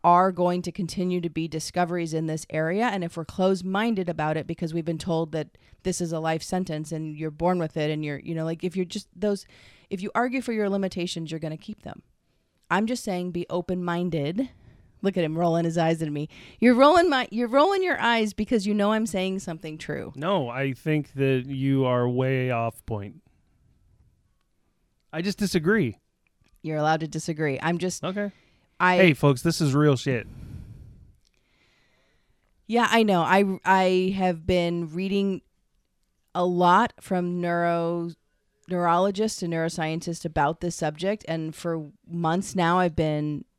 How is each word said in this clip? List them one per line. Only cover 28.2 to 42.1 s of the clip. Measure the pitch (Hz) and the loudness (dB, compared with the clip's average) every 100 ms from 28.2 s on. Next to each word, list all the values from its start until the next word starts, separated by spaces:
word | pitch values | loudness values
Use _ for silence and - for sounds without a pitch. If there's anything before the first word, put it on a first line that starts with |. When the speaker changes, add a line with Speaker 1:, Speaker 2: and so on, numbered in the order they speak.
| 202 _ _ _ _ _ | -6 _ _ _ _ _
Speaker 1:
I | 180 180 | 4 6
Speaker 2:
Hey, | 185 | 6
folks, | 135 147 127 | 6 4 4
this | 170 - | 0 2
is | 151 | 2
real | 139 151 131 | 4 4 4
shit. | - 123 - - - - - - - - - _ _ _ _ _ _ _ _ _ _ _ _ _ _ _ - | 0 -4 -6 -16 -16 -16 -16 -20 -20 -20 -20 _ _ _ _ _ _ _ _ _ _ _ _ _ _ _ -2
Speaker 1:
Yeah, | 233 233 | 0 4
I | 226 | 4
know. | 214 180 | 6 4
I, | 143 190 202 190 - | 6 4 4 0 2
I | 190 185 185 185 196 | 4 6 4 2 0
have | 185 165 170 | 0 0 0
been | 180 170 170 165 | 2 2 -2 -4
reading | 165 190 196 196 190 _ _ _ _ _ _ _ _ _ 180 | -6 -2 0 0 -2 _ _ _ _ _ _ _ _ _ -2
a | 180 | 0
lot | 175 180 185 240 - | 4 6 6 4 -4
from | - 185 175 175 | -4 -2 -2 -2
neuro-, | 175 170 170 170 170 170 170 160 _ _ _ _ - | -2 0 2 0 0 -2 -6 -10 _ _ _ _ -6
neurologists | 180 175 175 196 196 220 - | 0 2 4 2 0 -4 -2
and | 175 | -4
neuroscientists | 165 165 170 156 160 170 165 165 | -2 -2 -2 -4 -4 -6 -8 -4
about | 156 143 165 | 0 0 0
this | 175 - | -6 -4
subject, | 156 151 190 214 - | -4 -2 -4 -4 -6
and | 160 160 151 | -6 -6 -8
for | 170 165 147 _ | -6 -6 -8 _
months | - | -10